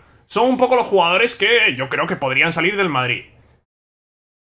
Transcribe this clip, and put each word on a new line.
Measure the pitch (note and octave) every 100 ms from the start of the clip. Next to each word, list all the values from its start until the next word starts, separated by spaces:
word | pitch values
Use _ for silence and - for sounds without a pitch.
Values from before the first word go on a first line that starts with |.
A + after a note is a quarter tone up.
| _ _ -
son | G#3 B3+
un | B3+
poco | B3+ B3
los | -
jugadores | G3 E3+ F#3 A#3+
que | - G3+ A#3 G#3+ B2+
yo | C3
creo | C#3 E3+
que | F#3
podrían | C3+ C3+ E3
salir | E3 F3 G3+
del | F#3
Madrid. | C3 B2 A#2 - _ _ _ _ _ _ _ _ _ _ _